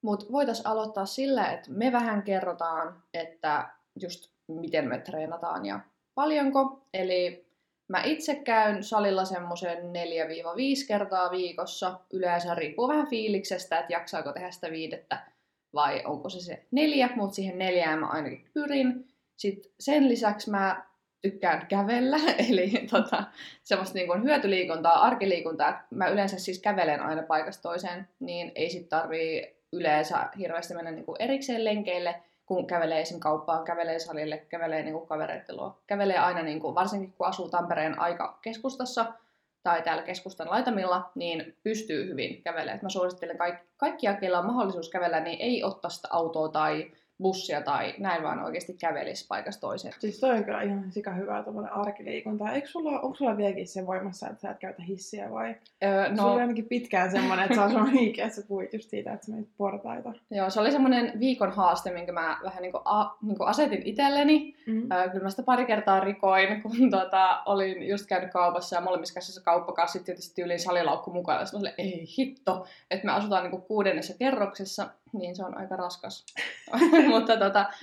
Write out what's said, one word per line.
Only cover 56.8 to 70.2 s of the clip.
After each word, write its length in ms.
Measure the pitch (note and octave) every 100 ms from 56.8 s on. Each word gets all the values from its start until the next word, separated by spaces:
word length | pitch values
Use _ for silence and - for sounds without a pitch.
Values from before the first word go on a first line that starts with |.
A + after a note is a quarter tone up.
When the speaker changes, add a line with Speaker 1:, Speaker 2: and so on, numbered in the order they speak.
| A#3+ G3 F#3
Speaker 2:
semmonen, 340 | F#3+ F#3 F#3
että 100 | F#3+
se 60 | A#3+
on 100 | G3+
semmonen 280 | A3 C4+ C4
<laughs> 40 | A3+
ikä, 160 | - A3
että 100 | G#3+
sä 60 | G3+
puhuit 240 | G3 F#3+
just 180 | A3 -
siitä, 220 | G#3+ G3+
että 140 | G#3 -
sä 60 |
menit 160 | A3 G#3+ _
portaita. 560 | G3+ G3+ G#3+ - - A3 _
Speaker 1:
Joo, 200 | G#3 F#3+
se 100 | G#3
oli 120 | A3
semmonen 480 | C#4+ C4 B3 A#3 G#3
viikon 320 | B3+ B3+ G3
haaste, 380 | F#3+ F#3 F3+ -
minkä 220 | F3 F3
mä 260 | F3 E3 D#3
vähän 180 | F#3+ F#3
niinku 180 | F3+ F3
a-, 320 | - G#3 G#3+ -
niinku 220 | G#3+ G#3
asetin 380 | G3 A3 D4 G#3
itselleni. 720 | - G#3 C#4 C#4+ D4 D4+ D4 - -
Speaker 2:
Mm. 260 | A3 A#3
Speaker 1:
Öö, 160 | F3+ F#3
kyllä 140 | F#3+
mä 60 | F#3+
sitä 120 | F#3+
pari 220 | B3+ B3 B3
kertaa 340 | G#3 G3+ F#3+
rikoin, 480 | F#3+ G3+ G3 F#3+ F#3+ G#3+
<laughs> 60 |
kun, 280 | G#3+ A#3 B3+
tota, 520 | G3+ F#3 F#3+ F#3 F3+ -
olin 420 | G3 F#3+ F#3 F3+
just 180 | G3+ G#3
käynyt 260 | F#3 F#3
kaupassa 440 | F#3 F3 E3+ F3 F3+
ja 40 |
molemmissa 320 | F3+ F3+ D#3+
käsissä 260 | - F3+ -
kauppakassit 560 | - F3 - F3+ F3 F#3
ja 40 |
tietysti 300 | F3+ F3+